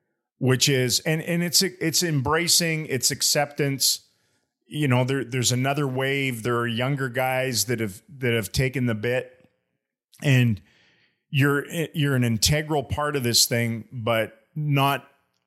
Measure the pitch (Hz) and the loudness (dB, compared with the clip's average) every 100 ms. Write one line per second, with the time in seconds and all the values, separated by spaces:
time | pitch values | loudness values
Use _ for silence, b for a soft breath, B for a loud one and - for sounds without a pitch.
0 | _ _ _ - 131 131 - 131 127 - | _ _ _ -2 2 2 2 2 2 0
1 | - 160 - 170 175 - 190 185 160 156 | -2 -2 -2 -2 0 0 0 -2 -2 0
2 | 175 147 127 160 175 - 170 156 156 127 | 0 0 0 0 2 2 2 -2 -4 -2
3 | - 135 - 151 147 - 143 139 - - | -2 -2 0 0 -2 -2 -2 0 -2 -2
4 | _ _ _ _ _ _ _ 151 147 123 | _ _ _ _ _ _ _ -2 2 2
5 | 127 139 117 127 113 123 135 139 143 131 | 2 -2 -4 -2 0 0 0 0 -2 -2
6 | 135 139 135 117 113 120 120 113 127 143 | -2 0 -2 -4 -2 0 0 -2 -2 -2
7 | 135 120 131 131 131 113 104 123 110 92 | -4 -2 0 0 0 -2 -2 -2 -4 -6
8 | - 139 127 117 101 - 131 131 123 110 | -18 -4 0 0 0 0 0 0 -2 0
9 | 120 127 - - _ _ _ _ _ _ | -2 -2 -4 -12 _ _ _ _ _ _
10 | _ - 147 127 120 98 b b b b | _ -2 4 6 4 0 b b b b
11 | b b _ 139 143 143 - 170 156 165 | b b _ 0 2 2 -2 -6 -4 -2
12 | 143 131 120 113 - 151 156 156 127 - | 0 2 2 2 2 0 0 -2 -2 -2
13 | 147 143 120 113 - 120 117 117 - 127 | -2 -2 0 2 2 2 0 -4 -8 -6
14 | 110 113 107 - _ 156 147 139 139 135 | 0 0 0 -6 _ -6 0 2 2 0
15 | - _ _ _ | -6 _ _ _